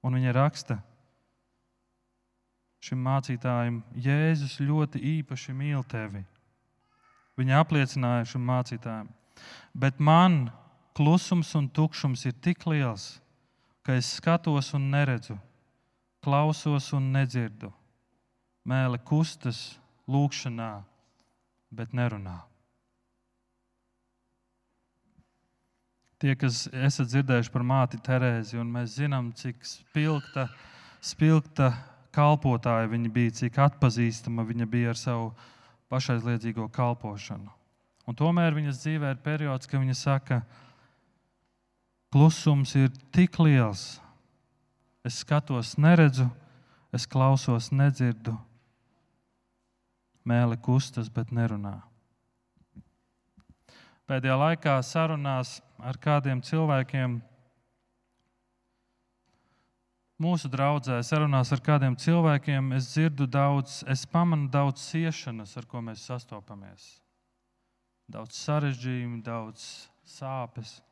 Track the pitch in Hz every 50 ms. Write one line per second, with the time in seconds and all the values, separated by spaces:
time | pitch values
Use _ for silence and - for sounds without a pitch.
0 | - 127 127 127 127 127 120 131 139 151 - - - - 120 101 - _ _ _
1 | _ _ _ _ _ _ _ _ _ _ _ _ _ _ _ _ _ _ _ _
2 | _ _ _ _ _ _ _ _ _ _ _ _ _ _ _ _ - - 131 131
3 | 127 131 135 139 127 - 127 120 - 127 123 120 120 120 120 117 110 - - -
4 | 120 139 139 147 156 160 160 151 143 131 - - 139 147 151 156 151 147 - 139
5 | 127 143 160 160 143 - 135 127 - - 131 131 139 147 147 139 123 - - 113
6 | 107 104 98 101 95 _ _ _ _ _ _ _ _ _ _ _ _ _ _ _
7 | _ _ _ _ _ _ _ - 131 131 131 147 160 160 156 147 139 131 - 139
8 | 127 120 123 120 117 117 - 131 123 123 127 127 123 - 120 110 - 117 110 110
9 | 107 - - _ _ _ _ - - - - - - _ _ 123 131 135 131 -
10 | 147 151 160 170 180 185 175 147 123 117 - - - _ _ _ _ _ _ -
11 | 147 151 165 180 - - 185 175 156 - - 156 143 131 - 151 156 156 - -
12 | - 139 127 123 - 131 117 - - 175 175 _ - 165 156 147 139 120 110 101
13 | - - - - _ _ _ _ _ _ _ _ _ _ _ _ _ - 131 127
14 | 120 - - - - 170 165 165 165 165 151 143 135 - - 143 139 139 139 143
15 | 143 135 127 110 - - 110 98 - _ _ _ _ _ _ _ _ _ _ _
16 | _ _ _ _ - 143 139 143 151 156 151 - - 151 147 139 135 - - 139
17 | 135 131 131 139 139 127 117 123 117 110 104 - - 101 - _ _ _ _ _
18 | _ _ _ _ _ _ _ _ _ _ _ _ _ - 127 131 131 127 120 123
19 | - - 151 151 160 160 - - - 127 113 - - - - - _ _ _ _
20 | _ - 131 139 143 139 - - - 131 117 113 113 113 107 101 98 _ _ _
21 | _ _ _ _ _ _ _ _ _ _ _ _ _ _ 110 110 117 110 - 123
22 | 123 117 107 104 98 92 90 85 - _ _ _ _ _ _ _ _ _ _ _
23 | _ _ _ _ _ _ _ _ _ _ _ _ _ _ _ _ _ _ _ _
24 | _ _ _ _ _ _ _ _ _ _ _ _ _ _ _ _ _ _ _ _
25 | _ _ _ _ _ _ _ _ _ _ _ _ _ _ _ _ _ _ _ _
26 | _ _ _ _ - 139 135 127 139 131 120 117 - - - 127 131 143 - -
27 | 139 117 120 139 139 131 127 120 117 - - 127 123 123 131 135 127 120 - 107
28 | - - 127 127 127 123 117 113 110 107 117 117 117 117 120 120 120 113 107 127
29 | 147 147 139 131 120 120 113 - - 127 117 - - - - - - _ _ 156
30 | 151 156 156 143 - - - 139 131 120 - - - - - - - - - _
31 | - - - - 156 156 160 156 147 - - - 139 127 120 - - - - _
32 | _ _ - 147 147 147 151 147 - 135 123 113 - 127 117 113 113 107 113 117
33 | 117 113 110 123 120 117 110 - 131 120 - 143 139 143 - - - 127 107 117
34 | 120 117 110 - - 120 117 117 113 110 117 117 117 107 117 120 120 117 117 113
35 | - 127 120 117 113 110 113 - - - - _ - _ _ _ _ _ 127 131
36 | 131 - 123 117 110 120 120 110 110 113 107 117 110 110 - - 123 120 120 120
37 | - 107 101 101 - - - 101 101 101 - _ _ _ _ _ _ _ _ _
38 | _ - 127 - 147 165 170 170 170 165 151 151 151 143 135 123 - 156 156 156
39 | 147 139 135 120 _ 151 151 151 151 143 131 127 - - - 135 131 131 127 -
40 | - 143 139 135 - - 131 120 113 - - - - - _ _ _ _ _ _
41 | _ _ _ _ _ _ _ _ _ _ _ _ _ _ _ _ _ _ _ _
42 | _ _ - 139 147 160 156 - - 156 147 139 139 - - 139 135 131 135 -
43 | - _ - 180 180 175 - - 165 156 143 131 117 107 101 92 - - - -
44 | - - _ _ _ _ _ _ _ _ _ _ _ _ _ _ _ _ _ _
45 | _ 127 123 - - - 151 147 - - 135 120 113 - - - 147 160 175 165
46 | 160 147 127 131 127 123 120 - - _ _ _ _ _ _ _ _ _ - 123
47 | - - - 131 131 135 135 135 - - 120 117 117 - 139 135 139 143 135 -
48 | 127 120 113 113 - 120 113 110 - _ _ _ _ _ _ _ _ _ _ _
49 | _ _ _ _ _ _ _ _ _ _ _ _ _ _ _ _ _ _ _ _
50 | _ _ _ _ _ 123 117 120 123 117 113 113 - - 127 131 131 - - 123
51 | 113 113 - 117 113 110 120 117 117 110 113 104 101 101 98 98 - _ _ _
52 | _ _ _ _ _ _ _ _ _ _ _ _ _ _ _ 202 _ _ _ _
53 | _ _ _ _ _ _ _ _ _ _ _ _ _ _ - - - _ _ _
54 | _ - 139 131 127 135 131 135 143 160 165 160 - 156 139 131 127 - - 165
55 | 165 160 160 147 143 139 135 127 127 - - - _ _ _ - 120 123 131 -
56 | - 151 147 147 135 139 131 127 127 - - 160 160 151 143 131 131 - - 135
57 | 131 123 120 117 - _ _ _ _ _ _ _ _ _ _ _ _ _ _ _
58 | _ _ _ _ _ _ _ _ _ _ _ _ _ _ _ _ _ _ _ _
59 | _ _ _ _ _ _ _ _ _ _ _ _ _ _ _ _ _ _ _ _
60 | _ _ _ - 160 170 180 160 - 135 127 131 139 143 147 147 135 131 123 120
61 | 120 - 160 151 151 147 139 131 123 - 143 117 - - 151 143 135 131 123 -
62 | - 160 170 170 165 160 147 135 - 151 143 135 135 131 127 135 127 120 - 156
63 | 160 165 147 135 139 127 131 143 139 143 143 139 135 - - - - 135 135 131
64 | - - - 170 175 175 165 151 143 131 127 143 143 139 131 - - - - 160
65 | 165 165 156 - - 135 113 113 107 101 - 127 117 _ - 123 113 113 110 110
66 | - - 127 123 120 _ 113 104 101 - 107 101 98 95 95 95 - - - _
67 | _ _ _ _ _ _ _ _ _ _ _ _ _ _ _ _ _ _ _ _
68 | _ - 110 104 113 120 - - - - 147 151 147 143 135 120 123 127 127 123
69 | 120 120 120 117 110 120 117 117 110 110 113 - - - - - - _ _ _
70 | _ _ - - 139 131 135 131 123 120 _ 120 107 - - - _ _